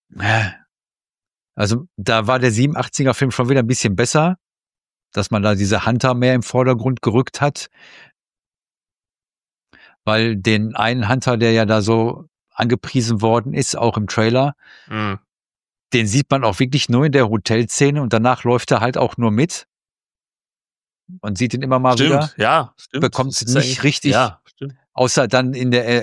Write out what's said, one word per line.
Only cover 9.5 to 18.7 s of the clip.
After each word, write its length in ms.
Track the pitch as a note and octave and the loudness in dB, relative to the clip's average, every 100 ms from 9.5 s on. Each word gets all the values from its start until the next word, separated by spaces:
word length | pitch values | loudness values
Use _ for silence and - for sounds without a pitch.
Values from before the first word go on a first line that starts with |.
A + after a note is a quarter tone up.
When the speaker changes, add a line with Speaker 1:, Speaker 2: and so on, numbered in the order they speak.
| _ _ - - _ - | _ _ -20 -20 _ -2
Speaker 1:
Weil 300 | A2 A2+ G#2+ | 0 0 -2
den 380 | F#2+ G#2+ A2 A#2 | 0 0 -2 -2
einen 340 | A2 B2+ A#2+ | -2 -2 -2
Hunter, 280 | D3 A#2+ A#2+ | -2 0 0
der 140 | A#2 | 2
ja 140 | A2+ G#2+ | 2 2
da 160 | A2 | 2
so 460 | G#2 A2+ A2+ - - _ _ | 2 0 0 -4 -14 _ _
angepriesen 680 | - A#2+ A#2 - C3+ A2+ A2+ | -4 -2 -2 -2 -2 -2 0
worden 320 | A2 A#2 A#2 | 2 2 0
ist, 220 | D3 - - | -4 -4 -2
auch 220 | A#2 A2+ | -2 -2
im 100 | G2+ | -2
Trailer, 480 | - A2 B2 C#3 - _ - - | 0 2 2 0 -4 _ -20 -12
Speaker 2:
Mhm. 320 | A2 G#2+ G2 _ _ _ _ _ _ _ | -6 -6 -6 _ _ _ _ _ _ _
Speaker 1:
den 140 | B2 A2 | 0 2
sieht 220 | A#2+ C#3+ | 0 0
man 120 | C#3 | 0
auch 160 | A#2+ F#2 | 0 0
wirklich 300 | B2+ C#3 - | 0 0 0
nur 160 | A#2+ D3+ | 2 4
in 60 | |
der 180 | C3+ A#2 | 4 2
Hotelszene 720 | A2 - A2+ A#2 - C#3+ D3 | 0 0 0 0 0 0 2
und 120 | C3 | 0
danach 300 | A2 A#2+ B2+ | 2 2 0
läuft 280 | B2 B2 - | 0 0 0